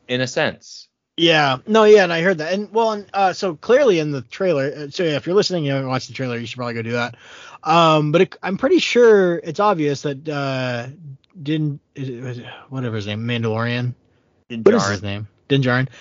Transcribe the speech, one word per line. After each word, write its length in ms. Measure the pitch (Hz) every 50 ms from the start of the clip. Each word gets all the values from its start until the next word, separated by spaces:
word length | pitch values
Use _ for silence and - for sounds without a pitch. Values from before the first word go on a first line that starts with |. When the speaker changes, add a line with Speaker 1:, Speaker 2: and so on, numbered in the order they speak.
| _ -
Speaker 1:
In 140 | 123 123
a 60 | 127 123
sense. 600 | - 170 151 117 82 - - - - - - _ _ _ _ _ _
Speaker 2:
Yeah. 440 | - 165 165 165 156 147 139 131 - - 214
No, 160 | 214 220 214
yeah, 180 | 214 214 208 185
and 80 | 170
I 100 | 170 165
heard 180 | 165 196 190 151
that. 140 | 151 165 185
And, 180 | 202 208 180 196
well, 180 | 226 233 226
and, 140 | 214 208 196 - -
uh, 200 | 196 196 185 165
so 220 | - - 185 160
clearly 440 | 143 - - 233 277 294 240 185 165
in 120 | 156 151
the 100 | 143 135 117
trailer, 500 | - - - 196 185 165 139 135 147 143
uh, 140 | 147 147 143
so 140 | - - 180
yeah, 120 | 160 147
if 100 | 135 - 165
you're 80 | 180
listening, 280 | 208 185 - 180 175 151
you 80 | 139
haven't 160 | 139 135 135 131
watched 200 | 131 127 - -
the 60 | 117
trailer, 220 | - 135 127 120 117
you 80 | 120 117
should 100 | 120 127
probably 160 | 123 120 117
go 80 | 117
do 100 | 110 117 120
that. 220 | 120 120 120 117 - - - - - - - - - -
Um, 480 | 156 160 170 165 160 156 156 151 147
but 100 | 151 175
it, 140 | 185 175 - - -
I'm 140 | 180 196 -
pretty 220 | - 277 370 320
sure 560 | - - - 240 240 226 214 202 190 175 170 165
it's 220 | - 170 147 -
obvious 420 | 202 208 202 165 151 143 143 -
that, 260 | - 147 139 135 156 156
uh, 600 | 147 143 139 139 135 131 127 127 123 120 120 131 143 160 165 143 135 - _ _ _ 196
Din, 380 | 143 143 156 156 156 151 139 147 - _ _
is 140 | 143 135 135
it, 120 | 123 117
was 180 | 127 123 120 123
it, 60 | 117 - - - - -
whatever 260 | 131 131 127 120 110 110
his 100 | 98 104
name, 180 | 104 110 113
Mandalorian? 680 | 117 120 117 113 113 107 110 117 120 120 123 123 123 120 - _ _ _ _ _ _ _ _ _ -
Speaker 1:
Din 140 | 120 117 107
Speaker 2:
What 100 | - -
is 60 | 104 98
Speaker 1:
Djarin. 80 | 98
Speaker 2:
his 120 | 101 95 98
name? 240 | 101 98 104 107 - _ _ _ -
Din 140 | 139 139
Djarin. 260 | 131 127 123 127 131 131 - -